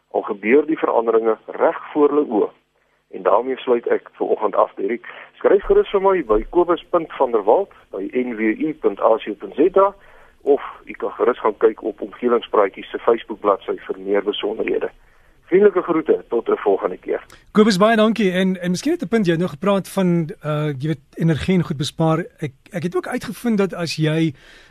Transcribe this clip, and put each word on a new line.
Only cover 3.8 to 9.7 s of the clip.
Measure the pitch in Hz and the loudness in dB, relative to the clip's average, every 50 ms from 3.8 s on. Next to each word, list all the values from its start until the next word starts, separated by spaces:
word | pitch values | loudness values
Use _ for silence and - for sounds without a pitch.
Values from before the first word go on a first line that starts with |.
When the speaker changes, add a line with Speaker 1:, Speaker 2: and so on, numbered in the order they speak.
| 113 - | 0 0
Speaker 1:
ek | 117 104 - - - | -2 -2 -4 -6 -10
vir | - 98 92 | -6 -4 -2
oggend | 110 - 107 101 90 | -2 0 -2 0 0
af, | - 107 - - | 0 0 0 -2
Derek. | - 101 101 120 113 - - - - - - _ | -4 -6 -4 -4 -6 -10 -12 -20 -20 -20 -20 _
Skryf | - - 127 185 202 - | -2 2 2 2 2 2
gerus | - 202 202 202 - | 2 2 2 2 2
vir | - 196 | 0 0
my | 185 196 190 180 135 | 2 2 2 2 0
by | 110 107 107 - - | 0 0 0 0 0
Kobus | - 175 175 170 175 - - _ | 0 2 2 2 0 -2 -2 _
punt | - 175 160 - - | -2 -2 -2 -4 -4
van | - 139 123 | -2 -2 0
der | 117 110 95 | 0 0 2
Walt | 104 123 180 202 - - - _ _ | 4 4 2 2 -2 -8 -20 _ _
by | - 101 95 - - | -10 -10 -8 -6 -4
N | 127 123 123 120 | -4 -4 -4 -4
W | 107 110 110 110 - 143 156 | -2 0 0 0 0 -2 -6
U | 147 | -4
punt | - - 107 98 - | -2 -2 -2 0 2
A | - - 113 107 | 2 2 2 2
C | - 110 101 - | 0 -4 -10 -10
punt | - 98 - | -10 -6 0
Z | - 151 190 | 2 2 4